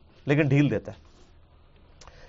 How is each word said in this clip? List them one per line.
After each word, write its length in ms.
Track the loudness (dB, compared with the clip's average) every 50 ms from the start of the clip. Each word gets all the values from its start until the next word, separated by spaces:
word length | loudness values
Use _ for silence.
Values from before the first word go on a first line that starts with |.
| -20 -20 -20 -12 -4
لیکن 160 | -2 0 0 2
ڈھیل 280 | 2 2 2 2 2
دیتا 220 | 0 -4 -6 -10 -18
ہے۔ 40 | -18 -20 -20 -20 -20 -20 -20 -20 -20 -20 -20 -20 -20 -20 -20 _ -20 -20 -20 -20 -20 -20 -20 -20 -20 -20